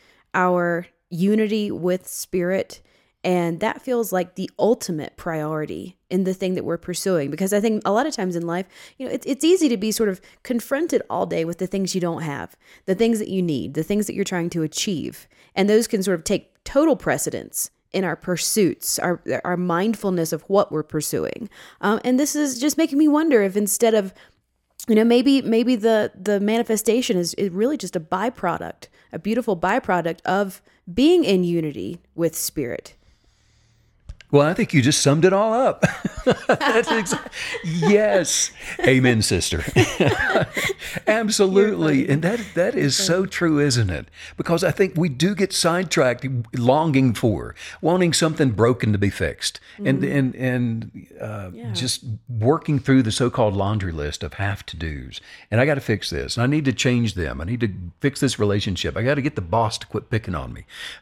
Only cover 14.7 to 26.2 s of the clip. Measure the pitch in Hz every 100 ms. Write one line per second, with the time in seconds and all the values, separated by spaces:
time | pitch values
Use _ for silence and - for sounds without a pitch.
14.7 | - - 165 62 - - _ _ - 208
15.7 | 214 226 214 190 175 - 196 - _ -
16.7 | 269 320 285 - 139 - 104 55 - -
17.7 | _ _ 185 185 156 - 175 - - 175
18.7 | - - - 175 175 - 127 - 175 180
19.7 | 170 208 214 202 180 160 160 - 196 -
20.7 | 156 151 156 151 139 78 - - - -
21.7 | - 196 220 247 254 294 294 294 233 294
22.7 | 285 320 277 311 294 330 247 196 190 208
23.7 | - 226 220 190 - - _ _ _ _
24.7 | - - 214 233 240 262 269 233 226 240
25.7 | 247 220 220 208 -